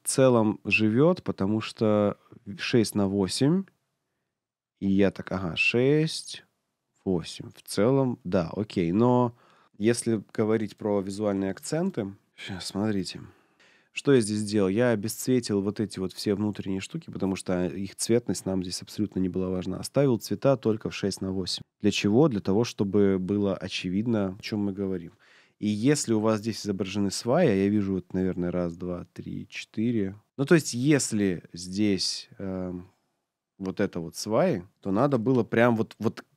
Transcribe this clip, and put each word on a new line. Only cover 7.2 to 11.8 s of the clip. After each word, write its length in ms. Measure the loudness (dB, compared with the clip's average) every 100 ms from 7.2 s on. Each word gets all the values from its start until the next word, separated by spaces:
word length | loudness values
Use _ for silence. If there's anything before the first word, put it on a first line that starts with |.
| -4 -12 -14
В 80 | -18
целом, 580 | -8 0 2 4 2 -2
да, 260 | -2 -2 -2 -4
окей. 380 | -4 0 0
Но 420 | 4 4 4 2 -2 _ _ _ -2
если 460 | 0 0 0 -2 -2
говорить 440 | -2 0 0 -2 -6
про 240 | -2 0
визуальные 500 | -2 -4 -2 0 -2
акценты, 640 | -4 -6 -4